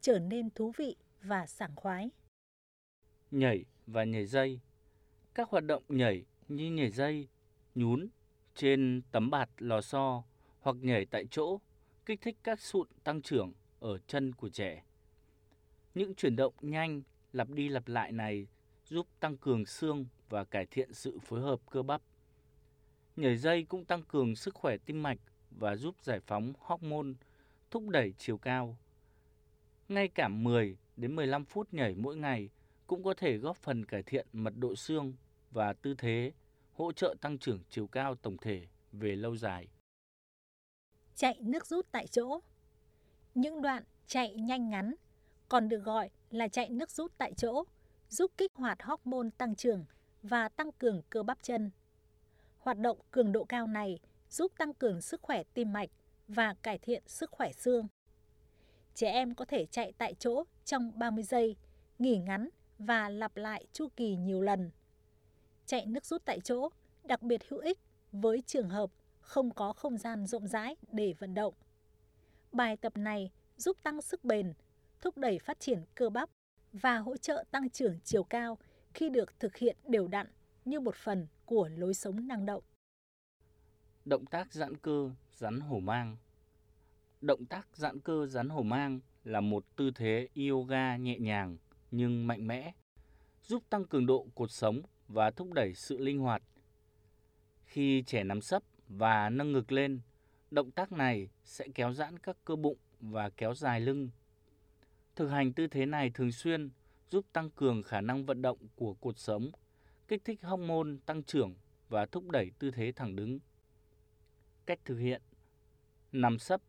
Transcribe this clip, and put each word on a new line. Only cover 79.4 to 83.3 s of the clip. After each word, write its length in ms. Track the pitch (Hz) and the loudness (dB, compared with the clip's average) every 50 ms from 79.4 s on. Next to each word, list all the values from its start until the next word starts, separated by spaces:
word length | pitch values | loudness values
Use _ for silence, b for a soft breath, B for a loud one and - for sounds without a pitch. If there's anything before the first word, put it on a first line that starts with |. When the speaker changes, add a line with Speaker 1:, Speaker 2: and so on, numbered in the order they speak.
| - 196 - - | -6 -6 -4 2
Speaker 1:
hiện 200 | 240 233 - _ - 285 | 2 2 2 _ -2 2
đều 200 | 233 208 185 175 | 2 4 4 2
đặn 200 | 196 202 190 - - - _ _ _ - - | 0 -2 -2 -4 -10 -20 _ _ _ -12 -6
như 140 | 254 285 302 | -4 -2 -2
một 160 | 262 220 - | -2 -2 -4
phần 320 | - - 220 202 185 160 151 _ _ - | -4 -2 -2 0 0 -2 -4 _ _ -6
của 220 | - 233 214 175 156 | 0 2 2 2 2
lối 260 | 160 165 175 185 190 | 0 -4 -2 -2 -2
sống 340 | - - 208 190 220 240 262 | -2 -4 -6 -6 -4 -6 -4
năng 180 | 254 208 196 | -4 -4 -2
động. 180 | 208 202 - - _ _ _ _ _ _ _ _ _ _ _ _ _ | -2 -4 -6 -8 _ _ _ _ _ _ _ _ _ _ _ _ _